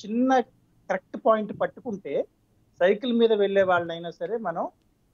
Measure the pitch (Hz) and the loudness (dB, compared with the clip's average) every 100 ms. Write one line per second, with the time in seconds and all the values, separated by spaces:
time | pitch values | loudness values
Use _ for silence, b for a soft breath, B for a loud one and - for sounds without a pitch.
0 | 202 233 262 262 247 _ _ _ - 180 | -6 -2 2 2 0 _ _ _ -6 -6
1 | - 220 233 220 214 220 180 - 240 196 | -6 -2 2 2 0 -4 -6 -6 -10 -10
2 | 147 156 - _ _ _ _ - 180 208 | -6 -4 -6 _ _ _ _ 0 2 2
3 | 254 233 226 214 196 196 185 175 170 170 | 0 2 4 4 2 2 4 2 0 -6
4 | 170 - 170 233 196 170 302 - _ _ | -10 -10 -6 -6 -4 -6 -8 -10 _ _
5 | _ | _